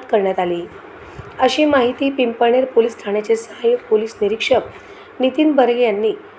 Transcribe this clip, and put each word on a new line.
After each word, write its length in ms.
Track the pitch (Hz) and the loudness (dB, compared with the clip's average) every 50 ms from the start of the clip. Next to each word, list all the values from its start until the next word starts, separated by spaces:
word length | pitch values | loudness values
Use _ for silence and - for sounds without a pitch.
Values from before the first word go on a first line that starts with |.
| - - | -2 0
करण्यात 280 | 240 214 190 190 190 190 | 0 0 2 0 -2 -2
आली, 220 | 185 175 175 175 170 - - - - - - - - - - - - - - - | -2 -2 -4 -4 -6 -10 -14 -18 -20 -20 -20 -20 -20 -18 -18 -18 -18 -16 -2 0
अशी 260 | 262 247 - 294 302 | 0 2 2 2 2
माहिती 440 | 294 285 269 240 247 254 - 277 277 | 4 4 4 2 0 0 -2 -2 -2
पिंपळनेर 560 | 277 269 247 233 233 - 240 240 240 254 262 | 0 0 0 0 0 2 2 2 4 2 0
पोलीस 380 | 254 - 233 226 233 226 - - | 2 2 2 2 2 -2 -8 -6
ठाण्याचे 320 | 208 202 214 208 226 226 | -4 -4 -2 -2 0 -2
सहाय्यक 520 | 220 - - - - - 233 247 240 - - | -2 -2 -8 -8 -2 0 0 0 0 0 0
पोलीस 260 | 220 214 220 220 - - | 0 0 0 -4 -4 -4
निरीक्षक 380 | 214 196 220 220 - - 262 214 - - - - - - - - - - - - | -2 -2 -2 -2 0 0 0 0 0 -4 -10 -20 -20 -20 -20 -20 -20 -14 -4 -2
नितीन 320 | 254 262 254 - 302 311 | -2 0 2 2 2 4
बर्गे 320 | 285 285 247 233 240 240 247 | 4 4 2 2 2 2 0
यांनी 280 | 226 202 202 220 214 - - - - - | 0 0 0 -2 -2 -4 -6 -10 -20 -20